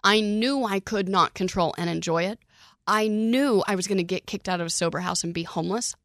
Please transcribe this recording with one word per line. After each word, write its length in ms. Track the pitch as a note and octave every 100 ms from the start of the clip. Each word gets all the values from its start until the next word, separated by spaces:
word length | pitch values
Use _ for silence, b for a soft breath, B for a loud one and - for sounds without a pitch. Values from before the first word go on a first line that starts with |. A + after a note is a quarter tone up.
| G3
I 160 | G#3+
knew 420 | G#3 G#3+ A#3+ C#4 A3+
I 140 | G3
could 300 | - G#3+ F#3+
not 240 | F#3+ E3
control 420 | - F#3 F#3+ E3 -
and 120 | F3
enjoy 340 | E3 E3+ E3
it. 160 | F3+ A3+ _ b b b -
I 200 | G#3+ G#3+
knew 560 | G#3+ A3+ B3+ C#4+ G#3 -
I 80 | G3
was 120 | F#3
gonna 160 | F#3+
get 220 | F3 F#3 -
kicked 220 | G3 -
out 120 | F3+
of 60 | E3
a 40 |
sober 280 | - E3+ D3+
house 240 | F3+ E3+
and 100 | E3+
be 100 | E3+
homeless. 520 | E3 E3+ E3+ G#3+ - -